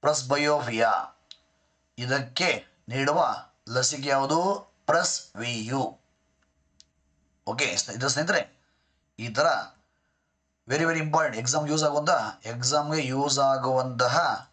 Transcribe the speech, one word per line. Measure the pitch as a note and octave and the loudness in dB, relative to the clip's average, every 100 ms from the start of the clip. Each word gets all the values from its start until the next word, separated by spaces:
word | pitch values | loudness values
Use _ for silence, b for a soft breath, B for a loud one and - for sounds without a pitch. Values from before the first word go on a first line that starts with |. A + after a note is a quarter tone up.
ಪ್ರೆಸ್ಬಯೋಪಿಯಾ | C#3+ D3 B2+ C#3+ D3 D3 A#2+ A2+ A2+ F#2 - _ _ - _ _ _ _ _ - | 2 0 0 2 4 2 0 2 4 2 -2 _ _ -20 _ _ _ _ _ -10
ಇದಕ್ಕೆ | B2 C#3 B2 - F3+ A#2 - _ - | -2 -2 -2 -2 -2 -2 -6 _ -8
ನೀಡುವ | B2+ C#3 E3 C#3 G#2+ - _ - | -2 2 2 2 -2 -10 _ -4
ಲಸಿಕೆ | B2 B2+ D3 C#3+ | -2 0 -2 0
ಯಾವುದು? | C#3 C3+ D#3+ F#3 G3+ - _ - | 0 2 2 2 -2 -6 _ 0
ಪ್ರೆಸ್ | D#3+ E3+ - - - | 2 2 -4 -8 -8
ವಿ | A#2 A#2 A2 | -6 -4 -4
ಯು. | C3+ B2+ - _ _ _ _ _ _ _ _ _ _ _ _ _ _ - | -2 -4 -8 _ _ _ _ _ _ _ _ _ _ _ _ _ _ -8
ಓಕೆ | A#2 C3 F2+ | -2 -2 -2
ಸ್ನೇ-, | - G#2+ | -6 -4
ಇದು | C3+ | -2
ಸ್ನೇಹಿತರೆ, | C#3 E3 F3 - _ _ _ _ _ _ - | 0 2 0 -2 _ _ _ _ _ _ -12
ಈ | A2+ | -6
ತರ | A2 D#3+ A#2 - _ _ _ _ _ _ _ _ _ - | 2 2 2 -4 _ _ _ _ _ _ _ _ _ -4
very, | C#3+ | 0
very | E3 E3 | 0 0
important | D#3 D#3+ D#3 A2 | 0 0 0 -2
ಎಕ್ಸಾಮ್ | B2 D#3 D3+ | -2 -2 0
ಯೂಸ್ | D#3 | 0
ಆಗುವಂತಹ, | D3+ D3 D3+ F3 A2 - | 2 0 2 0 0 -8
ಎಕ್ಸಾಮ್ಗೆ | G#2+ A#2+ B2+ D3 D3 D#3 C3 | -10 -4 0 0 0 -2 -2
ಯೂಸ್ | C3 C#3+ C3+ | -2 0 2
ಆಗುವಂತಹ | C3+ C3+ C3 C3 B2+ A#2+ B2 D3 D#3 G2+ - | 2 2 0 0 0 0 2 2 0 -2 -8